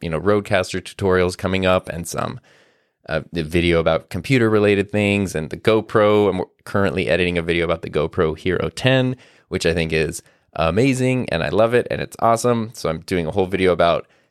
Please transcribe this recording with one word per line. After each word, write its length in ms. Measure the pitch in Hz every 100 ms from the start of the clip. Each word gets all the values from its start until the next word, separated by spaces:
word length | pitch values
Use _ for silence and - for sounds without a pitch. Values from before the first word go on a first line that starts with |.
you 100 | 82
know, 100 | 78
Rodecaster 600 | 92 104 101 98 92 92
tutorials 560 | - - 98 92 90 90
coming 280 | 92 95
up 240 | 92 92 -
and 180 | 82 85
some, 340 | - 80 - _ _ _ _ _ _ -
uh, 140 | 80 -
the 100 | 85
video 380 | 78 85 85 82
about 300 | 82 80 -
computer-related 800 | 92 - 135 113 107 104 101 95
things 440 | 104 101 101 92
and 160 | 80 78
the 60 | 82
GoPro. 720 | - 110 104 113 104 104 101
I'm 160 | 92 - _
currently 440 | - 104 98 82 85
editing 300 | 87 90 87
a 40 |
video 220 | 85 85
about 180 | 82 82
the 80 | 82
GoPro 460 | 76 80 - 80 78
Hero 320 | 92 87 82
ten, 480 | - 127 131 127 123 - _ -
which 180 | 90 85
I 80 |
think 180 | 82 80
is 300 | 80 78 - - _ _ -
amazing 720 | 82 90 139 127 127 127 -
and 120 | 82
I 60 | 76
love 260 | 92 117
it 120 | 120 -
and 100 | -
it's 160 | 69 -
awesome. 500 | 117 117 123 117 110
So 140 | - -
I'm 120 | 82
doing 260 | - 92 78
a 60 |
whole 140 | 95 92
video 260 | 92 92
about 340 | 87 85 78 - _ _